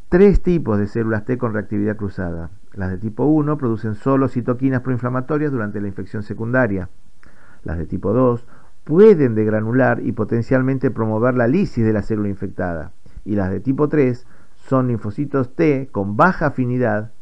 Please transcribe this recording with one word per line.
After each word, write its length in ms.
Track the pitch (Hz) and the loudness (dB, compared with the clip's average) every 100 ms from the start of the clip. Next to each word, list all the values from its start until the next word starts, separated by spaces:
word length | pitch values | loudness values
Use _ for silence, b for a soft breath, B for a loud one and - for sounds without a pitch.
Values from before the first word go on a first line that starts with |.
| - | 2
tres 320 | 180 202 - | 8 8 8
tipos 360 | 185 170 107 104 | 4 2 2 0
de 80 | 101 | 0
células 380 | 120 110 107 | 0 0 0
T 140 | 113 123 | -2 -2
con 160 | 117 | -2
reactividad 420 | 101 95 104 104 107 | -2 -2 -2 0 -2
cruzada. 540 | 101 98 87 82 82 - - | -6 -4 -6 -6 -8 -12 -12
Las 160 | 101 92 | -6 -6
de 80 | 92 | -4
tipo 260 | 110 104 | -6 0
uno 320 | 135 156 147 151 | 2 4 2 0
producen 380 | 123 110 110 | -2 -2 -4
solo 340 | 101 135 135 131 | -2 0 2 2
citoquinas 540 | 123 117 123 135 127 | 0 -2 0 0 0
proinflamatorias 680 | 127 120 123 127 127 151 151 | -2 -4 -2 -4 -2 -2 -2
durante 300 | 131 104 104 | -2 -4 -4
la 80 | 101 | -6
infección 340 | 101 95 107 | -8 -8 -8
secundaria. 680 | 104 104 113 127 113 95 87 - - - b b b b | -8 -6 -2 2 2 0 -6 -10 -12 -12 b b b b
Las 140 | - 82 | -6 -6
de 80 | 78 | -4
tipo 260 | 95 - | -4 0
dos 340 | 120 127 117 - b b b | 2 2 2 -6 b b b
pueden 500 | - 165 220 170 127 | 2 8 8 8 4
degranular 680 | 107 107 107 110 127 123 120 | 2 2 0 2 2 4 2
y 120 | 123 | -2
potencialmente 800 | 104 107 117 - 131 131 135 135 | -2 -2 0 2 2 2 0 0
promover 440 | 110 110 110 123 | 0 0 2 2
la 120 | 123 120 | 2 2
lisis 360 | 175 180 - | 2 0 2
de 120 | 110 | 2
la 80 | 107 | 2
célula 260 | - 107 101 | 0 -2 -2
infectada. 640 | 95 95 95 90 82 76 - - b | -4 -6 -4 -4 -4 -8 -10 -12 b
Y 120 | - 104 | -4 -2
las 140 | 92 | 0
de 100 | 95 | -2
tipo 280 | 113 135 151 | -2 0 2
tres 380 | 151 131 120 - b b b | 2 2 0 -8 b b b
son 320 | - 131 127 | -2 0 2
linfocitos 680 | 113 107 101 147 139 127 | -2 -4 -6 -2 -2 -2
T 340 | - 156 135 131 | 0 2 2 -2
con 240 | 101 98 107 | -4 -2 2
baja 300 | 175 - 147 | 2 2 -2
afinidad 640 | 131 123 127 117 104 117 - | 0 -2 0 0 -2 -4 -12